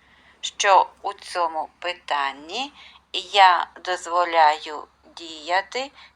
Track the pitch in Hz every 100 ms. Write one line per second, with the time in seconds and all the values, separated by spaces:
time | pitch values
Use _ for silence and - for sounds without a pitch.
0 | _ _ _ _ - - 202 185 - _
1 | 196 202 - 185 165 160 143 _ 175 175
2 | - 143 139 135 156 214 269 - - -
3 | _ 180 180 202 185 170 - - - -
4 | 170 175 175 165 151 156 156 147 - _
5 | _ - 165 156 151 180 190 247 277 -
6 | -